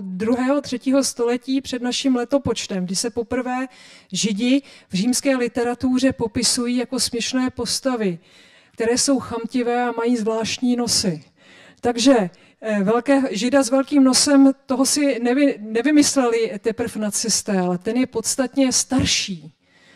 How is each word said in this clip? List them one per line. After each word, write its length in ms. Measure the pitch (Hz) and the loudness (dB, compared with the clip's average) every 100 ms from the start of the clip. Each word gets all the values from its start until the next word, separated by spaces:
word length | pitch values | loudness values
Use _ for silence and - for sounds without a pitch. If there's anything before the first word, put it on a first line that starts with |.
druhého, 600 | 190 185 220 247 254 285 | -6 -4 -2 0 0 0
třetího 440 | 277 254 262 269 | -2 -6 0 0
století 560 | 262 - 233 247 - 269 | 0 -2 -2 -2 -2 -4
před 220 | - 247 | -4 -6
naším 340 | 247 240 277 247 | -4 -2 0 0
letopočtem, 680 | 240 285 262 226 - 196 | 2 0 0 -4 -4 -4
kdy 120 | 180 190 | -4 -4
se 140 | 240 | -4
poprvé 580 | 240 226 247 247 254 262 - - - - | -4 -4 -4 -4 -4 -6 -10 -20 -20 -10
Židi 500 | 185 226 202 247 277 - - - | -4 -2 0 2 0 0 -18 -6
v 60 | |
římské 420 | 185 240 254 285 262 | -2 0 0 0 0
literatuře 760 | 240 - 240 247 262 254 262 | -2 -2 -4 -2 0 2 2
popisují 640 | 262 226 262 220 - 240 247 | 0 -4 -2 -2 0 0 -2
jako 240 | 240 254 | -2 -4
směšné 500 | - 233 - 262 254 | -4 -4 -4 -2 -2
postavy, 680 | - 233 - 269 240 202 170 _ - - _ _ | -4 -6 -4 -2 -2 -2 -4 _ -20 -20 _ _
které 260 | - 226 247 | -4 0 0
jsou 200 | - 262 | 2 0
chamtivé 680 | - 233 226 254 240 240 | -2 -8 -4 -2 0 0
a 80 | 247 | -2
mají 240 | 233 233 240 | 0 0 0
zvláštní 600 | 214 220 220 - 247 240 | 0 -2 -4 -2 0 0
nosy. 480 | 240 - 208 156 - _ - - - _ | 0 0 -2 -4 -8 _ -20 -20 -20 _
Takže, 500 | 233 240 240 247 180 - _ _ | -2 2 4 4 2 -6 _ _
eh, 220 | 220 208 | -4 0
velké-, 460 | 190 233 240 277 262 | 2 0 2 2 2
Žida 320 | 208 233 277 | -2 2 2
s 80 | 269 | 2
velkým 340 | 269 269 294 | 0 2 4
nosem, 480 | 262 247 294 277 269 269 - | 4 4 4 6 6 4 -2
toho 200 | 247 269 | -2 0
si 340 | 294 285 226 | 2 0 0
nevy-, 360 | 240 262 285 208 | 0 2 2 0
nevymysleli 920 | 214 220 247 294 285 277 240 233 220 196 | -4 -2 2 4 4 2 2 0 -2 -4
teprv 380 | 233 214 - 214 | -4 -4 -6 -4
nacisté, 640 | 208 - 226 - - 196 | -4 -4 -2 -2 -2 0
ale 180 | 180 180 | 0 -2
ten 180 | 196 240 | -2 -2
je 100 | 254 | -2
podstatně 680 | 226 214 - 262 277 262 | -4 -4 -2 -2 0 2
starší, 840 | - - 262 285 - - 175 156 - _ _ _ | 0 0 0 0 0 -4 -10 -14 -20 _ _ _